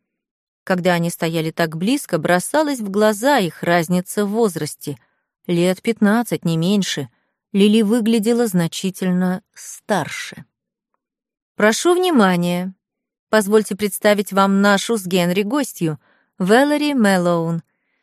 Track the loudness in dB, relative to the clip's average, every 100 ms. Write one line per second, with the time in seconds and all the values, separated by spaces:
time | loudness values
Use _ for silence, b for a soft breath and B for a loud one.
0 | _ _ _ _ _ _ -4 -2 2 0
1 | -2 -4 -4 -2 -4 -2 -4 -2 -2 -2
2 | -2 -4 0 0 0 -2 -2 -4 -4 0
3 | 0 2 2 2 0 -4 0 0 2 -2
4 | -2 -4 -4 0 0 -2 -8 -8 -12 -12
5 | _ _ _ _ -4 0 0 0 -4 0
6 | 2 2 -2 -4 -2 -2 0 0 -2 -6
7 | -10 _ _ _ _ 2 4 4 2 0
8 | 0 0 2 0 0 0 -2 -4 -8 -4
9 | -2 0 -2 -4 -8 -20 -20 -16 -4 -4
10 | -4 -8 -12 -16 -20 _ _ _ _ _
11 | _ _ _ _ _ 0 0 2 2 2
12 | 2 4 4 2 0 -2 -6 -12 _ _
13 | _ _ _ 0 2 2 0 -4 -6 0
14 | 2 2 0 0 2 4 2 2 0 -4
15 | -2 0 0 0 -2 -2 -4 -4 -6 -6
16 | _ _ _ -6 2 4 4 2 0 2
17 | 2 2 2 0 -2 -6 -8 _ _ _